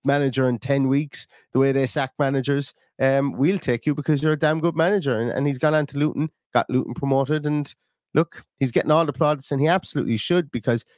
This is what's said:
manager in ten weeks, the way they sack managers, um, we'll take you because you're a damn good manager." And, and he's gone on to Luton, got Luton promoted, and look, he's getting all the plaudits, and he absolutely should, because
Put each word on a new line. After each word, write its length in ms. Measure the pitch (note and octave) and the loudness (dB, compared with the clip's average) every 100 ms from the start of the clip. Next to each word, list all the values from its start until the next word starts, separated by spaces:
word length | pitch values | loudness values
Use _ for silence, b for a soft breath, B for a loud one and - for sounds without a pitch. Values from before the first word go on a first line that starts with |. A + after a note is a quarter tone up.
manager 440 | C#3 C#3+ C#3 C3 B2+ | 0 0 0 0 0
in 100 | A#2+ | 0
ten 300 | C#3 C#3 C3+ | 0 0 2
weeks, 380 | C#3 D3+ - - b b | 0 -2 -8 -14 b b
the 60 | C3 | 0
way 140 | C3+ | 2
they 140 | C3+ C3 | 2 0
sack 260 | D3+ C3 - | -2 -4 -2
managers, 540 | C#3 C#3 C3 C#3 C#3 - _ - | 0 0 0 -2 -4 -12 _ -2
um, 320 | C3+ C3+ C#3 | 0 2 0
we'll 260 | F#2+ D3 G3 | 0 0 0
take 260 | - A#2+ - | -2 -2 -2
you 80 | |
because 280 | C#3+ D3 C#3+ | -2 0 0
you're 100 | D#3 | 0
a 60 | D3+ | 0
damn 220 | D#3 D#3 | 0 0
good 160 | E3 D#3 | 0 0
manager." 420 | E3+ G3+ C#3 A2+ | 2 2 0 0
And, 100 | A#2 | 0
and 160 | A#2 C#3+ | 0 -2
he's 120 | B2+ | 0
gone 160 | D3+ | 2
on 120 | D#3 D3 | 2 0
to 120 | C#3 | -2
Luton, 320 | D3 - D#3 _ _ | -2 -2 -6 _ _
got 160 | - - | -2 0
Luton 240 | B2+ - | -2 -2
promoted, 500 | B2+ C#3 C3+ C3+ D3+ D3 | -4 0 0 0 -2 -2
and 280 | D3 C#3 - _ _ _ | -2 -4 -10 _ _ _
look, 300 | - E3+ - - - | -2 -2 -6 -12 -4
he's 140 | C3 | 0
getting 180 | D#3 - | 0 2
all 140 | D#3 | 2
the 80 | D#3 | 2
plaudits, 400 | B2+ D3+ D3 - | 0 0 0 -4
and 80 | C#3 | 0
he 80 | D#3 | 2
absolutely 480 | F#3 - D3 G#2 A2 | 2 -2 -4 -2 -2
should, 340 | - F3 D3 | 0 0 0
because 340 | A#2 B2+ A#2 - | -4 -2 -2 -4